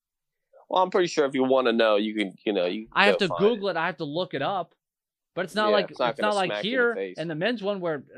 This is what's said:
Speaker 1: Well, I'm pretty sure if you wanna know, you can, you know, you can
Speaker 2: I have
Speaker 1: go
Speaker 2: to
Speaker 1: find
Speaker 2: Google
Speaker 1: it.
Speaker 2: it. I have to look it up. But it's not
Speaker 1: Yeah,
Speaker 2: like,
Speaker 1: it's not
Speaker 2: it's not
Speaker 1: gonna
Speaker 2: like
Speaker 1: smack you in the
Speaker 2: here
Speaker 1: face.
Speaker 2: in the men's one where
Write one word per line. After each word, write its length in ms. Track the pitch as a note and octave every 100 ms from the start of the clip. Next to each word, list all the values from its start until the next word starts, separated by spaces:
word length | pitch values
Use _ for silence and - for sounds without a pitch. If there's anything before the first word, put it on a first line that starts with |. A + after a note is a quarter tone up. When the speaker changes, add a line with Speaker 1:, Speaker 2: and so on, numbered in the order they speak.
| _ _ _ _ _ - -
Speaker 1:
Well, 120 | F3+
I'm 80 | F#3
pretty 180 | G3+ F3
sure 180 | - C#3
if 80 |
you 80 | C3+
wanna 280 | C3 C3 B2
know, 240 | A2+ A2 G#2
you 180 | G#2+
can, 200 | G#2+ F#2+ - G#2+
you 60 |
know, 120 | G2 F2+
you 160 | G#2 A2
can 60 |
Speaker 2:
I 120 | - G3+
have 120 | F3+
Speaker 1:
go 80 | F#3
Speaker 2:
to 20 |
Speaker 1:
find 120 | -
Speaker 2:
Google 280 | G3+ A3+ G3
Speaker 1:
it. 40 |
Speaker 2:
it. 40 | E3
I 100 | E3+
have 100 | F3+
to 60 |
look 280 | D3+ D#3 F3+
it 80 | C#3+
up. 320 | D3 G3 E3+ _ _ _ _ _ _
But 100 | E3
it's 100 | F3+
not 140 | G3 G#3+
Speaker 1:
Yeah, 60 |
Speaker 2:
like, 160 | G#3 -
Speaker 1:
it's 80 | -
not 120 | B2
Speaker 2:
it's 100 | A2+
not 80 | G#3+
Speaker 1:
gonna 80 | G#3
Speaker 2:
like 120 | F#3
Speaker 1:
smack 140 | G#3
you 60 | G3+
in 40 | C4
the 20 |
Speaker 2:
here 120 | A#3+
Speaker 1:
face. 240 | G#3 F#3 F3+
Speaker 2:
in 100 | E3
the 60 |
men's 280 | D3+ G3 A#3
one 180 | G3 G3+
where 240 | F3 D3 -